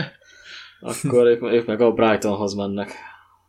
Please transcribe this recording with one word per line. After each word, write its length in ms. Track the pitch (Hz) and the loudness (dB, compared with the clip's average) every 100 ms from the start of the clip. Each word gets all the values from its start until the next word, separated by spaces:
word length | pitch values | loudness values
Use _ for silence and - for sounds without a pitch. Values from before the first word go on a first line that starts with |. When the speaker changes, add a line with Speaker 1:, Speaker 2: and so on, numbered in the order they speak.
| 147 - _ _ | -10 -14 _ _
Speaker 1:
<laughs> 500 | - - - _ - - | -20 -20 -20 _ -10 -6
Speaker 2:
akkor 240 | 139 120 120 | 0 4 4
ők, 140 | 117 | 2
ők 240 | 117 117 117 | 2 0 0
meg 160 | 110 | 2
a 100 | 120 | 2
Brightonhoz 640 | 113 113 104 107 101 101 | 4 2 2 -2 -2 -4
mennek 380 | 101 101 101 101 - - - _ _ | -4 -6 -6 -8 -14 -20 -20 _ _